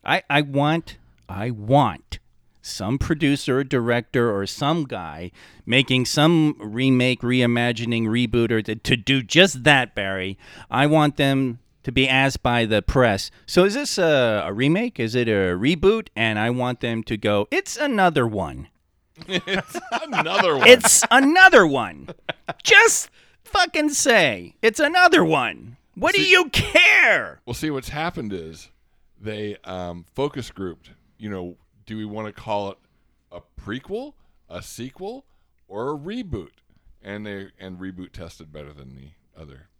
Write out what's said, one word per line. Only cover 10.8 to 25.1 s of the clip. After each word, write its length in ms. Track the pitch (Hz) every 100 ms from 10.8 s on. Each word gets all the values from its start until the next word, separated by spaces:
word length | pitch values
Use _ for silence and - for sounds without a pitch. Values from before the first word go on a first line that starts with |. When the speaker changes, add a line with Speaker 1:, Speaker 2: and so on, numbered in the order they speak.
Speaker 1:
want 300 | 147 156 151
them 440 | 143 139 135 131 120 _ _
to 100 | -
be 160 | 123 131
asked 340 | 131 135 -
by 220 | 123 120
the 160 | 113 107
press, 500 | - 139 120 95 - _
"So 180 | - -
is 100 | 196
this 240 | 240 294 -
a, 460 | 165 143 120 107 82
a 40 |
remake? 480 | 101 139 175 247 -
Is 160 | 113
it 140 | 123 117
a 260 | 104 92 90
reboot?" 500 | 123 170 190 226 -
And 240 | - 113 107
I 120 | 113
want 320 | 123 123 123
them 220 | 123 113
to 120 | 110
go, 320 | 110 107 104 104
"It's 260 | 339 - -
another 500 | 294 214 180 147 120
one." 400 | 104 80 65 69 _ _ _ _ -
Speaker 2:
<laughs> 100 | -
It's 500 | 185 185 190 - 349 - 233
another 540 | 320 226 156 196 185 139
one. 100 | 220
Speaker 1:
It's 360 | 247 226 - 226
another 560 | 247 277 349 370 294
one. 440 | 170 135 101 76 69 - - - - -
Just 460 | - 403 453 - - _ _ _
fucking 440 | - 403 359 320 302
say, 680 | 277 277 226 147 98 87 _
"It's 180 | 226 220
another 420 | 302 359 359